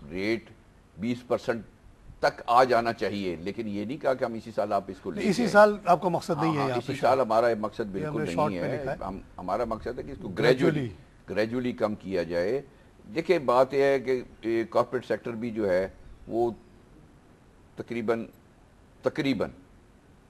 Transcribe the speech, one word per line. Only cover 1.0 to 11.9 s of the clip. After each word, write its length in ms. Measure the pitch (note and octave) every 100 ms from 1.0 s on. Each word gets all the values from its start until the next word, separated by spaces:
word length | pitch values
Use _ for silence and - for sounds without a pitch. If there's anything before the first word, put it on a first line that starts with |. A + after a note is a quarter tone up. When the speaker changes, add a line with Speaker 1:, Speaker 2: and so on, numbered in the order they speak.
| A2 B2
Speaker 1:
परसेंट 440 | - A2+ - A#2 G2 - - - - -
तक 220 | D3 - -
आ 140 | A#2+
जाना 280 | C3 A#2 A#2
चाहिए, 460 | A2+ G2+ G2+ F#2+ E2
लेकिन 300 | F2 G2+ A2+
ये 180 | G2+ G#2
नहीं 120 | D3+
कहा 160 | C#3
कि 120 | B2+ B2
हम 100 | A2+
इसी 160 | A2+
साल 220 | G#2+ G#2
आप 160 | G2+ F#2+
इसको 200 | F#2+ -
Speaker 2:
नहीं, 100 | -
Speaker 1:
लेके 100 | G3+
Speaker 2:
इसी 140 | F3
Speaker 1:
आए। 60 | A3+
Speaker 2:
साल 300 | G#3 G#3 G#3 -
आपका 220 | F3 F#3
मकसद 280 | E3+ - D#3+
नहीं 80 | E3
Speaker 1:
हाँ, 80 |
Speaker 2:
है 60 | D3+
Speaker 1:
हाँ, 80 | C#3
Speaker 2:
यहाँ 120 | B2
Speaker 1:
इसी 140 | A#2+
Speaker 2:
पे 60 | C3+
Speaker 1:
साल 100 | -
Speaker 2:
शायद। 100 | C3+
Speaker 1:
हमारा 360 | A2+ A2 A#2+ A2
मकसद 320 | G#2+ - G#2+
Speaker 2:
ये 60 |
Speaker 1:
बिल्कुल 280 | F#2+ - -
Speaker 2:
हमने 120 | D3+
शॉर्ट 180 | E3+ D3+
Speaker 1:
नहीं 100 | F2+
Speaker 2:
में 80 | -
Speaker 1:
है। 100 | -
Speaker 2:
लिखा 120 | C3+
है। 60 | D3
Speaker 1:
हम, 260 | F#2+ F#2+ - -
हमारा 280 | F#2 G2+ A#2+
मकसद 320 | A2 A#2 B2+
है 60 |
कि 80 | C#3
इसको 120 | C3+
Speaker 2:
Gradually। 140 | A2+ F2+
Speaker 1:
ग्रेजुअली, 540 | D3+ B2+ E3 D3+ B2 - - - -
ग्रेजुअली 460 | F#2+ A2 B2 B2
कम 220 | A#2 G#2+